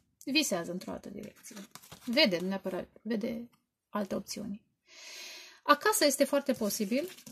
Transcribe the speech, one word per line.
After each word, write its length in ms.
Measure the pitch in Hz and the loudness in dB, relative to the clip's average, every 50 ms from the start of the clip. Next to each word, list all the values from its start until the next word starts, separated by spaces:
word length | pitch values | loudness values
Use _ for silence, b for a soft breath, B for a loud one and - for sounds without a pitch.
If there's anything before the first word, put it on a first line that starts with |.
| _ _ _ _ - | _ _ _ _ -8
Visează 460 | - 262 302 294 - 214 175 170 170 | -2 0 2 2 2 0 -2 -2 -4
într-o 200 | 175 185 - - | -8 -8 -8 -8
altă 180 | 190 - - - | -10 -10 -12 -12
direcție. 460 | - - - - - - - - - 208 196 - - - - - - - - | -14 -14 -14 -14 -16 -20 -20 -18 -16 -16 -16 -18 -20 -20 -20 -20 -20 -14 -8
Vede, 340 | - 233 262 320 233 180 165 | 0 4 4 6 6 4 2
nu 80 | 175 190 | 0 -2
neapărat, 400 | 196 190 - 190 185 170 - - _ - | -4 -4 -4 -4 -6 -6 -6 -10 _ -14
vede 480 | - 214 233 214 196 247 233 226 240 240 _ _ _ _ _ _ _ _ | -8 -4 -4 -4 -4 -4 -6 -8 -10 -14 _ _ _ _ _ _ _ _
alte 260 | - 208 208 196 208 | -6 -4 -4 -4 -4
opțiuni. 460 | 190 196 - - - 202 202 202 208 - _ _ _ B B B B B B B B B B B B B B B B B | -6 -6 -8 -10 -8 -8 -8 -8 -10 -12 _ _ _ B B B B B B B B B B B B B B B B B
Acasă 420 | - 294 285 - 427 440 - 320 | 6 6 6 6 4 4 6 6
este 180 | 294 277 - 277 | 4 6 4 4
foarte 300 | - - 285 269 - 254 | 4 4 2 2 0 0
posibil, 560 | - 226 202 202 - 220 190 233 262 311 370 - - - - | 0 0 -2 -2 -2 -2 0 0 0 -2 -4 -8 -14 -18 -18